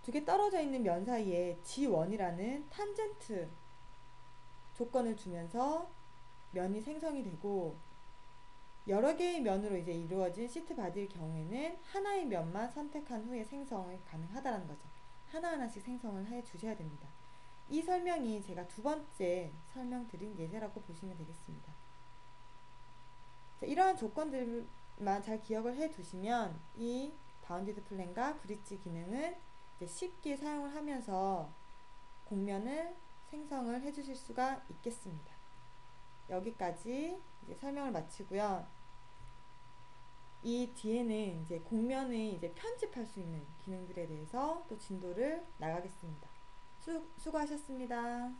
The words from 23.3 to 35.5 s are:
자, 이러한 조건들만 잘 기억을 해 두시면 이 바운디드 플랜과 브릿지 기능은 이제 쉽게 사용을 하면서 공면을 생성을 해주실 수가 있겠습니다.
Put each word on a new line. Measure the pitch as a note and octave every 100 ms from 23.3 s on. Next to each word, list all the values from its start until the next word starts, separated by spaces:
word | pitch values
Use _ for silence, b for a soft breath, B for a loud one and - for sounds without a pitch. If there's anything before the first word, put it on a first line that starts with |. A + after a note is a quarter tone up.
| - - -
자, | -
이러한 | D4+ F#4+ F#4
조건들만 | A3 - D#4 C4+ A#3+ A#3 A#3 - - - G3+ G3+
잘 | G3+ A3
기억을 | A3 A3 A#3 B3+
해 | D#4
두시면 | D#4 - F#3 G3+ A#3+ G3 D#3+ - -
이 | A#3 B3 C#4+ D4+ - -
바운디드 | - F3 G3 G#3 -
플랜과 | G3 F3+ F3+ C4 D4+
브릿지 | F#3+ G#3 - G3
기능은 | F3 E3 F3 A#3+ E4 F4 - - - -
이제 | F3
쉽게 | - F4+ - D4+ C#4
사용을 | D4 D4 C#4+ D4+
하면서 | D4 C4+ A3+ F#3+ F#3+ F#3 D3+ - - - - - - - -
공면을 | G3+ G3+ G3 A3+ D4+ E4+ F4 - - -
생성을 | D4+ D4 C#4 A#3 B3
해주실 | C#4+ D4 C4+ B3+
수가 | - A#3 C4 C4 -
있겠습니다. | - A#3 A#3 G3 D#3+ - - -